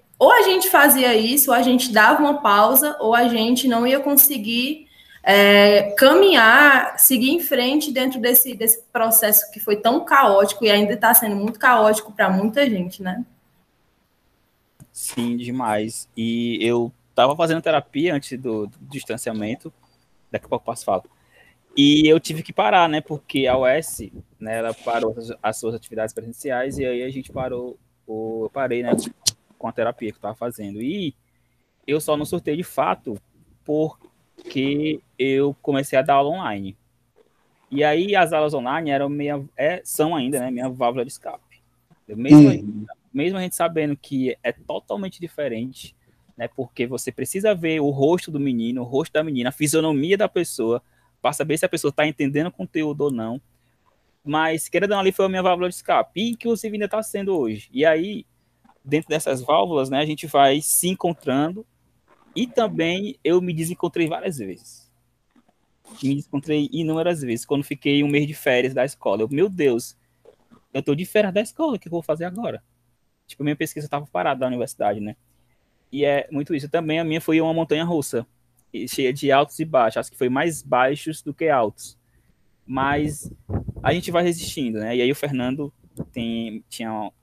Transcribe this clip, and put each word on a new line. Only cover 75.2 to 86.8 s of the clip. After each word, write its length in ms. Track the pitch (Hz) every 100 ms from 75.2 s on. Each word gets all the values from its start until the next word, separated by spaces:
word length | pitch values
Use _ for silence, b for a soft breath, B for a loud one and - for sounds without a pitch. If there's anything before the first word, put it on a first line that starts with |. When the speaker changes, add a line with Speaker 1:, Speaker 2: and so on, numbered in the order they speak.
| _ _ _ _ _ _ _
Speaker 2:
E 140 | 135
é 240 | 143 143 -
muito 240 | 147 147
isso. 140 | 151 147
Também 300 | 170 160 156
a 60 |
minha 160 | 165 160
foi 200 | 160 160
uma 140 | 160
montanha 300 | 165 165 151
russa, 420 | 170 165 - 120 113 _ _ _ _
e 160 | 110 120
cheia 240 | - 127
de 180 | 143 139
altos 300 | 135 147 -
e 40 |
baixos. 340 | 160 143 113 117
Acho 120 | -
que 80 | -
foi 100 | 127
mais 320 | 131 170 147
baixos 640 | - 123 131 147 156 156
do 100 | 151
que 160 | 143 160
altos. 480 | 135 107 - - _ _ _ _ _ _ _ -
Mas 640 | 131 139 147 151 147 - - - - - -
a 120 | 131
gente 180 | 170 180
vai 140 | 170
resistindo, 560 | 180 170 - - 127 110
né? 160 | 110 123
E 60 |
aí 100 | 123
o 20 |
Fernando 580 | 139 147 131 123 139 143 _ _ - -
tem, 540 | 123 117 117 113 107 -
tinha 440 | -